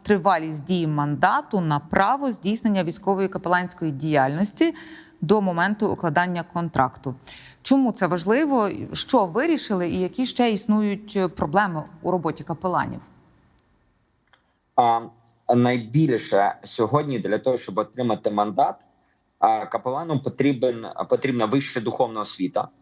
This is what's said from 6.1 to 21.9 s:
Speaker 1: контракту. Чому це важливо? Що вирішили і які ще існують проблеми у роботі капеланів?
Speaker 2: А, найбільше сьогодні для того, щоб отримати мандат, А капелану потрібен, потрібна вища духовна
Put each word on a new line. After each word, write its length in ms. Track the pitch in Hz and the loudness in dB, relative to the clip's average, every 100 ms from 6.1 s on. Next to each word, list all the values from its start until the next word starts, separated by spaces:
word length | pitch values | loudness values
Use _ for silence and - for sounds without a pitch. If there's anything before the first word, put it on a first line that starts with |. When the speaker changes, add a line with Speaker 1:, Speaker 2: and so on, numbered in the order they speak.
| 175 180 170 165 | 0 0 -2 -4
Speaker 1:
контракту. 600 | 175 170 - 127 - 135 127 - - - - | -4 -2 0 0 -2 -10 -10 -14 -18 -20 -4
Чому 300 | - 269 247 | 2 4 2
це 160 | 202 175 | 0 0
важливо? 640 | 175 180 247 302 262 202 - - | 0 2 2 2 2 0 -2 -6
Що 320 | - - 254 185 | -4 2 2 2
вирішили 640 | 190 339 294 - 185 175 | 0 0 0 0 -2 0
і 100 | - | -2
які 260 | 220 - 254 | -2 -2 -2
ще 260 | - 240 | 0 2
існують 680 | 208 - 214 208 202 - 202 185 - | 2 2 2 2 -2 -4 -2 -2 -2
проблеми 480 | 160 190 202 160 - - | 0 2 0 -2 -10 -8
у 100 | - | -4
роботі 320 | 180 156 151 | -2 -2 -4
капеланів? 580 | 147 151 185 160 123 120 - _ _ _ _ _ _ _ _ _ _ _ _ _ _ _ _ - | -8 -6 -2 -2 -2 -8 -16 _ _ _ _ _ _ _ _ _ _ _ _ _ _ _ _ 0
Speaker 2:
А, 260 | 117 117 113 - _ _ - 120 | 2 2 -4 -18 _ _ 0 2
найбільше 1000 | 123 123 110 147 151 113 - 98 101 - | 2 0 0 0 2 0 0 2 2 -2
сьогодні 560 | - - 107 147 147 120 | -8 -2 0 0 -2 -4
для 180 | 95 107 | -2 -2
того, 200 | 131 123 | 0 -2
щоб 200 | - 98 | -4 -6
отримати 540 | 104 - 120 104 107 | -4 -2 -2 -2 -2
мандат, 440 | 104 104 95 180 - _ _ _ _ _ - 113 | 0 -2 0 -2 -2 _ _ _ _ _ 0 2
А 180 | 110 - | 2 -2
капелану 540 | 113 127 139 165 139 | -4 -4 -4 -2 -4
потрібен, 640 | - - 143 127 127 117 107 - - | -2 0 0 2 0 -2 -8 -8 -2
потрібна 360 | 123 131 120 107 | 0 0 0 0
вища 340 | 135 135 127 | 0 -2 -4
духовна 420 | 113 | -4